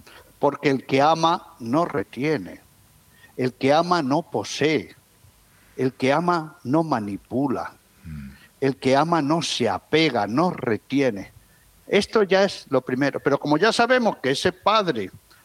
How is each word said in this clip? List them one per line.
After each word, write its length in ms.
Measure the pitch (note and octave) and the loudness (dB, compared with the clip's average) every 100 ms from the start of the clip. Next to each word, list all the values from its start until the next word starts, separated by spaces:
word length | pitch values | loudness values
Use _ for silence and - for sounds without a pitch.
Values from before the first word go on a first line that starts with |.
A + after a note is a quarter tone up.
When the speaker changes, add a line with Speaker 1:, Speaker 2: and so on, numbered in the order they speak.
| - - - _ | -16 -20 -20 _
Speaker 1:
Porque 320 | C#3+ C#3 D3+ | -2 0 0
el 140 | C3+ - | -2 0
que 140 | C3+ | 2
ama 520 | D3 E3 D#3+ F3 - - | 2 2 0 0 -6 -14
no 260 | A#2 C#3+ | -4 -2
retiene, 760 | E3+ C#3 G2 - D3+ D#3 C3 - _ _ _ _ _ _ - - | 0 -4 -6 -4 -2 -2 -4 -16 _ _ _ _ _ _ -14 -6
el 180 | B2+ | -4
que 180 | - C3 | -2 0
ama 300 | D3+ F3 F3 | 2 0 -2
no 200 | C3 D3 | 0 -2
posee, 720 | - A#2+ G2 - D3 C#3+ F#2 - _ _ _ _ _ _ _ - | -2 -6 -6 -2 0 0 -4 -16 _ _ _ _ _ _ _ -4
el 160 | C3 | -4
que 180 | - C3 | -2 0
ama 440 | C#3+ F3 F3 D#3 - | 2 0 -2 -4 -12
no 180 | A#2+ D#3 | -2 0
manipula, 880 | E3 B2+ G2+ G2 - A#2 C#3 F#2+ D#2+ - _ _ | 0 -2 -4 -10 -6 -4 -2 -4 -8 -14 _ _
Speaker 2:
Mm. 260 | E2+ D#2 C2+ C2+ - _ | -16 -14 -14 -20 -20 _
Speaker 1:
el 160 | C3+ C3 | -2 0
que 200 | C3 C3+ | 2 2
ama 260 | D#3+ E3+ | 2 0
no 200 | C#3 E3 | 2 0
se 260 | - - A2+ | -2 -2 -2
apega, 580 | F#2 - D#3 D#3+ A#2 G2+ | -2 0 2 2 0 0
no 240 | B2 F3+ | 0 0
retiene. 840 | - - G#2 - C3+ C3 G2+ - - _ _ _ _ - | -2 -2 -4 -2 0 0 -2 -10 -20 _ _ _ _ 0
Esto 360 | G3 G3+ A3+ | 0 2 0
ya 220 | G3 F#3+ | 2 4
es 220 | G3 - - | 2 -2 -2
lo 100 | C3 | -2
primero. 400 | - B2+ C#3+ - | 0 -2 -2 0
Pero 180 | D3 C#3 | 0 0
como 180 | D3 D3+ | 0 2
ya 140 | G#3+ | 2
sabemos 440 | G#3+ A#3 B3+ A3+ - | 2 2 2 2 0
que 120 | - | -2
ese 220 | C#3+ F#3 | 0 -2
padre 580 | - G3 A3 F#3 A#2+ F#2 - _ - | -2 0 2 0 -2 -8 -12 _ -20